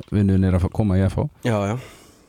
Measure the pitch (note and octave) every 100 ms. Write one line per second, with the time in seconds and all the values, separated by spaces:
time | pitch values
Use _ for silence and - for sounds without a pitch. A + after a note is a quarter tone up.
0 | - G2 G2+ F#2+ F#2+ F#2 F#2+ - G#2+ F#2
1 | F#2+ - D3 - B2 G#2+ G2+ A#2+ - -
2 | - -